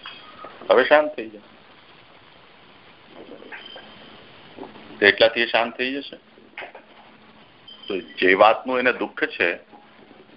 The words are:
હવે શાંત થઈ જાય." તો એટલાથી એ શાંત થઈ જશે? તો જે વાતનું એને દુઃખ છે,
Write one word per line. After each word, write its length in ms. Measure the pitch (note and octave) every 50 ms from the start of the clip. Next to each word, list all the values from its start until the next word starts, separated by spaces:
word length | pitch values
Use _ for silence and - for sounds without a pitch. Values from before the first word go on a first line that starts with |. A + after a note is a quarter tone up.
| - - - - - - - - - - - - - -
હવે 160 | F#2+ A2+ C3
શાંત 300 | C3 D3+ D3+ D3+ D3+ -
થઈ 140 | - A2 A2
જાય." 120 | G#2+ G#2 - - - - - - - - - - - - - - - - - - - - - - - - - - - - - - - - - - - - - - - - - - - - C6+ - - - - - - - - - - - - - - - - - - - - - - - - - - -
તો 60 | G#2
એટલાથી 360 | G2+ G2+ - A#2 A2+ - A#2
એ 40 | A#2
શાંત 320 | A2 - A2+ A#2 A#2+ - -
થઈ 160 | B2+ B2+ C3+
જશે? 220 | C#3+ C#3 - - - - _ - - - - - - - - - - - - - - - - - - - - - - - - - - - - - - - -
તો 120 | G#2 F#2
જે 340 | E2 D#2+ - - F#2 F#2 F#2+
વાતનું 460 | F#2+ G#2 G#2+ - - - B2+ B2+ B2+
એને 140 | B2 B2+ A#2+
દુઃખ 300 | - G2+ - - - D#3
છે, 360 | D3 - - G2 E2+ F#2 - - _ - - - - - - - - - - - - -